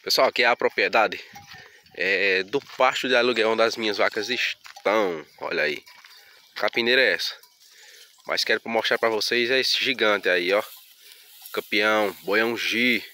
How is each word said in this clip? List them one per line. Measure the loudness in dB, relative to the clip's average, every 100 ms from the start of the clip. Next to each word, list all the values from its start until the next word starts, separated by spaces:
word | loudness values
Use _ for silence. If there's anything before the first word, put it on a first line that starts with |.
Pessoal, | -2 2 2
aqui | 2
é | 2
a | 2
propriedade, | 0 0 2 2 2 -2 -14 -20 -20 -20 -20 -20 _
é, | -6 -2 0 2 0
do | 0 -6 -6 0
pasto | 0 0 0
de | 2
aluguel | 2 2 2
onde | 2
as | 0 0
minhas | -4 0
vacas | 0 0 -4
estão. | -4 -4 -6 -16 -6 0 2 0 -4 -12 -12
Olha | -6 -4
aí, | -4 -6 -14 -20 -20 -20 -20 -20 _ -4
capineira | -4 -2 0 2
é | 2
essa. | 0 -4 -10 -20 _ -20 -20 -20 -20 -20 _ -6
Mas | -4 0
quero | -2
mostrar | -2 -4 -2 0
pra | 0
vocês | -2 -2 0 0
é | 0
esse | 0 -2
gigante | -2 0 2 2 2
aí, | 0 2
ó. | 0 -2 -18 -20 -20 -20 -20 -20 -20 -10
Campeão, | -10 -2 0 2 2 0 -4
boião | -2 0 0 -2
G. | -4 0 0 0 -4